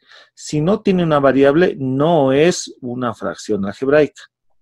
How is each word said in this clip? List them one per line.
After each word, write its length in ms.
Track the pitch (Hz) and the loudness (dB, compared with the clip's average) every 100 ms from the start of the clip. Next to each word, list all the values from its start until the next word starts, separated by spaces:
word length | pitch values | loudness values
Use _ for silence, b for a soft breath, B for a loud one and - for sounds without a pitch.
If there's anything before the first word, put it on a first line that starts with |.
| b b b | b b b
Si 260 | b - 151 | b -6 -2
no 220 | 160 214 | -2 0
tiene 220 | 202 185 | 0 0
una 160 | 165 143 | 2 2
variable, 560 | 139 127 139 151 185 143 | 2 4 4 4 0 -2
no 560 | 131 135 156 165 135 | -4 -2 0 2 2
es 420 | 135 170 - - - | 2 2 0 -8 -14
una 320 | 123 123 120 | -12 -8 -8
fracción 500 | 107 95 82 - 101 98 | -8 -10 -10 -6 -4 -4
algebraica. 580 | - 131 151 143 - - _ _ _ | -6 0 2 2 -4 -20 _ _ _